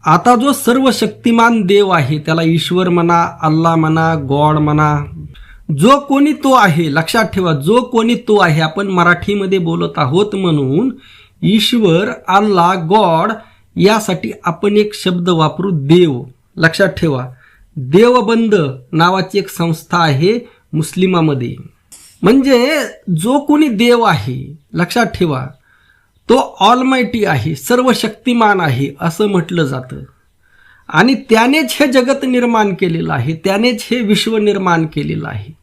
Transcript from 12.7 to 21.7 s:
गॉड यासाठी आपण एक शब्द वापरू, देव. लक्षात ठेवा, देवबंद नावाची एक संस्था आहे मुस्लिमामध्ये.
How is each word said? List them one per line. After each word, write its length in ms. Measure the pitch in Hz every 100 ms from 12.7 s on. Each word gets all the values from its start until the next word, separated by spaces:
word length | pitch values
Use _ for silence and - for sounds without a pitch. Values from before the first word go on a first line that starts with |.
| 190 160
गॉड 420 | 214 190 160 196 220 - _ _ -
यासाठी 520 | 180 220 214 175 - -
आपण 340 | - 165 208 208
एक 160 | 208
शब्द 360 | - 185 180 175
वापरू, 400 | 165 151 - 196
देव. 520 | 165 139 175 170 123 - _ _ -
लक्षात 300 | 165 160 196
ठेवा, 420 | - 165 131 131 - _ _ _ -
देवबंद 800 | 127 165 240 247 214 226 226 202 143 127 -
नावाची 460 | 156 175 185 185 196
एक 120 | 185
संस्था 480 | - 170 160 - 175
आहे 420 | 165 135 175 240 233 _ _
मुस्लिमामध्ये. 800 | 151 156 - 185 175 160 135 120 - -